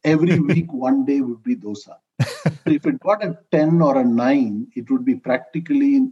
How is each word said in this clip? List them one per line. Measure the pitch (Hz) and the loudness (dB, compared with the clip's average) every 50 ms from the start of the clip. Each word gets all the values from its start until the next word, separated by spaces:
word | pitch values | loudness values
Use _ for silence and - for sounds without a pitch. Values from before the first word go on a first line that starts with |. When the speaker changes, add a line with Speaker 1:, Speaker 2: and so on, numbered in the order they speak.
| - | 0
Speaker 1:
every | 156 156 156 165 175 170 - | 2 2 4 4 4 2 2
Speaker 2:
<laughs> | 147 139 | 2 2
Speaker 1:
week, | 160 165 165 - 151 | 2 0 0 -2 -6
one | 123 127 127 135 139 131 | -4 -2 0 0 0 0
day | 143 139 139 | 0 0 -2
would | 131 120 120 110 - | -2 -4 -6 -8 -4
be | 123 123 | -6 -6
dosa. | 110 95 104 104 101 - - - - _ _ _ - | -4 -6 -12 -12 -12 -14 -20 -20 -20 _ _ _ -4
Speaker 2:
<laughs> | - - 494 - - 170 156 - - | -4 -4 -4 -4 -4 -4 -4 -4 -2
Speaker 1:
So | 165 | -2
if | 156 147 - | -2 0 0
it | 165 135 127 | -2 -4 -4
got | - 185 208 208 208 | -2 -2 -2 -2 -2
a | 180 170 - _ - - | -8 -8 -10 _ -2 0
ten | 156 151 160 170 170 160 | 0 2 2 2 2 2
or | 143 135 135 | 2 2 2
a | 127 | 2
nine, | 120 117 117 120 131 139 143 127 110 104 107 123 - - | 2 2 2 2 2 2 2 0 -2 -4 -6 -8 -8 -10
it | 123 117 - | -12 -6 -2
would | 135 127 123 | -2 -2 0
be | 131 123 | -2 -2
practically | - - 127 123 127 - - - 165 165 165 147 139 143 139 139 135 131 131 | -2 -2 -4 -4 -4 -4 -6 -8 -8 -4 0 0 2 2 4 4 2 2 0